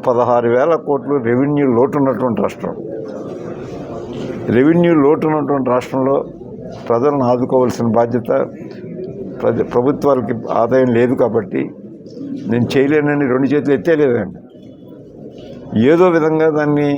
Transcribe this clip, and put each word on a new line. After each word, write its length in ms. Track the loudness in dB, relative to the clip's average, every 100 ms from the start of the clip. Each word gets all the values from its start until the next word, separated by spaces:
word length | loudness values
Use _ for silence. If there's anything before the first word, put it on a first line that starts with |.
| 2
పదహారు 420 | 2 4 2 4 2
వేల 180 | 2 0 0
కోట్లు 300 | -2 0 -2 0
రెవెన్యూ 380 | 0 2 2 2 4
లోటు 180 | 2 2
ఉన్నటువంటి 400 | 0 0 -2 0 -2
రాష్ట్రం. 300 | -4 -10 -10 -10 -10 -10 -12 -12 -12 -12 -12 -12 -12 -12 -12 -12 -10 -8 -8 0 4
రెవెన్యూ 360 | 4 4 4 4 4
లోటు 180 | 2 2
ఉన్నటువంటి 380 | 0 0 -2 0
రాష్ట్రంలో 420 | 0 -2 -2 0 0 -2 -14 -16 -16 -14 -14 -2
ప్రజలను 380 | 2 2 2 2
ఆదుకోవాల్సిన 560 | 2 2 2 2 0 0 2
బాధ్యత, 320 | 2 0 0 -2 -2 -6 -16 -16 -14 -12 -12 -12 -12 -2
ప్రజ-, 240 | -2 0 0
ప్రభుత్వాలకి 600 | 0 0 0 2 2 0 -6 -4 0
ఆదాయం 280 | 2 4 4 4
లేదు 140 | 2 2
కాబట్టి 380 | 0 0 -2 -6 -6 -10 -18 -18 -18 -14 -12 -10 -2
నేను 160 | -2 2
చేయలేనని 540 | 2 4 2 2 0 0
రెండు 160 | 0 2
చేతులు 220 | 0 2 0
ఎత్తేలేదండి. 640 | 2 2 2 2 -2 -10 -20 -20 -20 -20 -20 -20 -20 -18 -18 -18 -18 -16 -6 2 4
ఏదో 160 | 6 6 4
విధంగా 320 | 2 2 2 2
దాన్ని 300 | 0 2 0